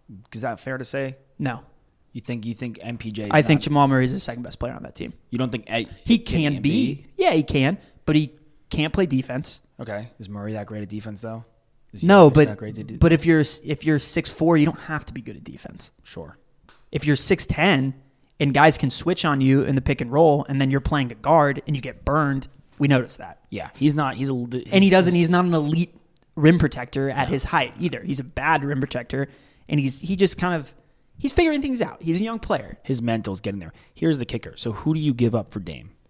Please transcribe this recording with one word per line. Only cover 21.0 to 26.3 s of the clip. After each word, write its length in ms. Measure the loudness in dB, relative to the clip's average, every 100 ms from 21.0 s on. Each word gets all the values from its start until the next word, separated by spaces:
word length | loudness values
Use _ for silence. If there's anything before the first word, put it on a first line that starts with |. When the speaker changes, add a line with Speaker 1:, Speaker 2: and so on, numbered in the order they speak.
| -2
Speaker 2:
a 40 | -4
guard 460 | 2 4 4 0 -4
and 80 | -6
you 60 |
get 240 | -6 -8 -2
burned, 420 | 0 0 -2 -6 -16 _ -2
we 100 | 2
notice 300 | 4 2 -8
that. 220 | -14 -20 _
Speaker 1:
Yeah, 200 | -12 -12 0
he's 200 | 0 2
not. 200 | -2 -2
He's 140 | -4
a, 40 |
the, 240 | -4 -4 -8 2
Speaker 2:
And 40 | 4
he 40 |
Speaker 1:
he's, 100 | 6
Speaker 2:
doesn't. 220 | 6 6
Speaker 1:
he's 80 | 4
Speaker 2:
He's 80 | 4
not 160 | 4 4
an 80 |
elite 420 | 2 0 0 -2 -6 _ _ _